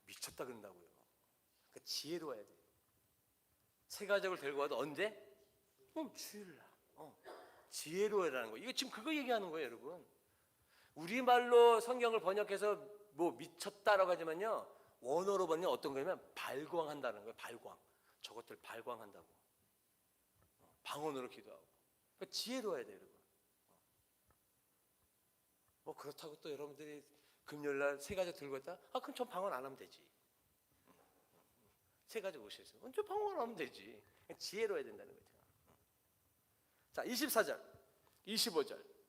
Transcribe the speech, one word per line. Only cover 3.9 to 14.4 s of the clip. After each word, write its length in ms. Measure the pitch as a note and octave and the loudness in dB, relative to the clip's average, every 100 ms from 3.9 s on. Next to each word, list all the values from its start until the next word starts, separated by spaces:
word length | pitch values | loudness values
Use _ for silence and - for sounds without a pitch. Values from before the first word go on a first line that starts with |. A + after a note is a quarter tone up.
| - F#3+ | -10 0
가족을 320 | G3+ F#3 E3+ | 2 2 -2
데리고 220 | C#3+ C#3+ | -4 -2
와도 180 | C#3+ B2 | 0 0
언제? 300 | C#3+ C#3+ G#3 - - - _ _ _ _ _ | -2 0 -2 -2 -18 -20 _ _ _ _ _
어, 160 | D#4 C#4+ | -8 -8
주일날. 500 | - - G#3 F#3+ B2+ - - _ | -8 -12 -12 -16 -18 -20 -20 _
어, 200 | - D3+ - - - - - - | -20 -18 -18 -18 -16 -18 -20 -12
지혜로워라는 840 | - D3+ F3+ G#3+ G3+ E3 C3 A2+ | -10 -4 2 4 4 2 2 -2
거. 40 | A2+ | -6
이거 160 | A3 | -6
지금 180 | - C4 | -4 -4
그거 240 | G#3+ B3 | -6 -2
얘기하는 360 | D4+ B3+ A3+ F#3 | -2 2 0 0
거예요, 160 | D#3+ C3 | -4 -4
여러분. 400 | A2+ B2+ F3+ - _ _ _ _ _ _ - - | -6 -12 -12 -16 _ _ _ _ _ _ -20 -20
우리말로 840 | - E3 B3 B3 B3 A#3+ A#3+ A#3 A3+ | -10 -2 2 8 8 10 12 12 10
성경을 400 | A#3 B3+ A#3+ A3 | 4 2 4 4
번역해서 560 | E3+ G3+ G#3 F#3+ G#3 F#3 C3+ - - | 2 2 2 2 2 0 -4 -18 -16
뭐 200 | C#3 E3+ | 2 2
미쳤다라고 800 | A#2 E3 - G3+ - - G3+ F#3 | 2 -10 -8 -10 0 6 8 6
하지만요, 540 | E3+ D#3+ E3 | 4 0 -2